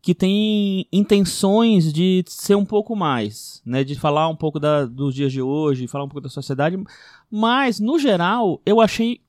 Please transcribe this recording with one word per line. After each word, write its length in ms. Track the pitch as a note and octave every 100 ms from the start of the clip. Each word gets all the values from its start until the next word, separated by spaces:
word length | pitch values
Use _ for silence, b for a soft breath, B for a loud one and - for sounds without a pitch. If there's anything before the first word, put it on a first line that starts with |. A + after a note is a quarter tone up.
que 120 | -
tem 720 | E3+ F#3 G3+ G#3+ G#3+ G3+ F#3+ -
intenções 1000 | F#3 G#3 G3+ F#3 - G3 G#3 A#3 G3+ D#3+
de 320 | D3+ F#3 F#3 F3
ser 260 | - - G3+
um 100 | G3+
pouco 300 | G#3 G#3 G#3+
mais, 640 | D#3+ B2 G#2+ A2 - - A#2
né, 180 | B2+
de 120 | C3+ C#3+
falar 320 | D3+ D3 D#3+
um 80 | E3
pouco 240 | D#3 D3
da, 260 | D3 D3 C3
dos 300 | B2+ C#3 C3
dias 160 | C#3
de 100 | C3
hoje, 460 | C3 D3 D3+ C3 B2
falar 160 | C#3
um 60 | C#3+
pouco 120 | C#3+
da 80 | C3+
sociedade, 480 | C#3 C3+ C3+ D3+ F#3+ F#3 B B B B
mas, 480 | G#3+ A3+ B3+ C4+ G#3
no 180 | G#3+ D#4+
geral, 640 | C#4 F#3 F3 A#3 G#3+ D3 -
eu 140 | A3
achei 400 | A3 - A3+ B3